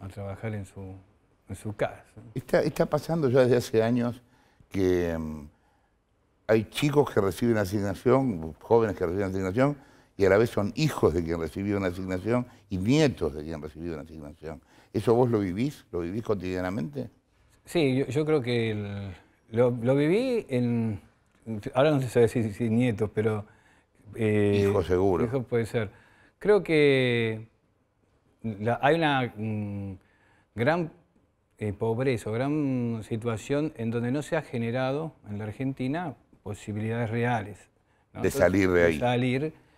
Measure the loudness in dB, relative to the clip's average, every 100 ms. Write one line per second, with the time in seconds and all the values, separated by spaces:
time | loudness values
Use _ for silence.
0 | -14 -10 -10 -8 -8 -8 -10 -14 -16 -16
1 | -20 _ _ _ -16 -12 -10 -6 -6 -6
2 | -20 -20 -12 -12 0 0 2 0 0 -2
3 | -2 0 4 6 6 4 4 2 2 2
4 | -2 -6 -16 _ _ _ _ 0 2 4
5 | 2 -2 -6 -8 -14 _ _ _ _ _
6 | _ _ _ _ 2 2 2 -2 2 2
7 | 2 2 0 0 2 2 0 -2 -2 0
8 | 4 4 2 -4 -8 -12 2 4 4 0
9 | -2 -2 -2 -2 -2 0 0 -2 -12 -20
10 | _ 2 6 6 4 0 -2 0 -2 2
11 | 2 2 -2 -4 -4 -4 -2 0 -2 -4
12 | -6 -4 -2 -2 -4 -14 _ -4 2 2
13 | 2 0 -4 -6 -10 -10 -12 -10 -10 -10
14 | -12 -16 -16 -14 -14 -14 -18 -20 _ -2
15 | 2 4 4 2 0 -2 -4 -6 _ -6
16 | -6 -6 -4 -4 -4 -4 -4 -6 -8 -10
17 | -12 _ _ _ _ _ -6 0 2 0
18 | -2 -2 0 0 0 -2 -2 -4 -8 -8
19 | -10 -14 _ _ _ 2 2 2 2 2
20 | 2 2 0 -2 -2 -2 0 0 -2 -4
21 | -10 _ _ _ -10 -8 -2 2 4 2
22 | 2 4 4 4 -2 -2 0 2 2 0
23 | -2 0 0 -2 -6 _ _ _ _ _
24 | -16 -2 2 4 4 4 2 2 2 2
25 | 4 2 0 -2 -2 -2 -2 -4 -6 -10
26 | _ _ _ _ 2 2 4 4 6 6
27 | 4 2 0 -4 -10 _ _ _ _ _
28 | _ _ _ _ -8 -4 -2 2 2 4
29 | 2 0 -2 -6 -6 -4 -6 -6 -8 -12
30 | _ _ _ _ _ -2 0 0 -2 -10
31 | _ _ _ _ _ _ -6 -2 -2 0
32 | 0 -2 -2 -4 -2 -2 0 -2 -2 -4
33 | -6 -4 -4 -6 -2 -2 -2 -4 -4 -2
34 | -2 -4 -2 -4 -4 -4 -4 -2 -2 -4
35 | -8 -12 -12 -10 -8 -6 -6 -4 -4 -4
36 | -6 -12 _ _ -12 -10 -8 -6 -4 -4
37 | -2 -2 0 -2 -4 -14 _ _ _ _
38 | _ -4 -2 2 4 4 4 6 4 4
39 | 0 0 0 -2 -4 -8 _